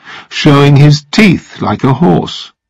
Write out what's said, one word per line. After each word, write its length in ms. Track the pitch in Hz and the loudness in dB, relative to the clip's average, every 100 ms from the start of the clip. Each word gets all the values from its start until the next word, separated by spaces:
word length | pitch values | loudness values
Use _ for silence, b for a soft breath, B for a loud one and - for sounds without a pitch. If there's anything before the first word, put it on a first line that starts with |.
| B B B | B B B
showing 480 | - - 143 143 143 | -6 0 2 4 4
his 280 | 143 143 - | 4 2 -2
teeth 520 | - 190 160 - - | 0 0 0 -4 -10
like 220 | 95 104 | -6 -4
a 100 | 123 | -2
horse, 580 | 135 175 160 - - - _ _ | -2 0 -2 -4 -10 -18 _ _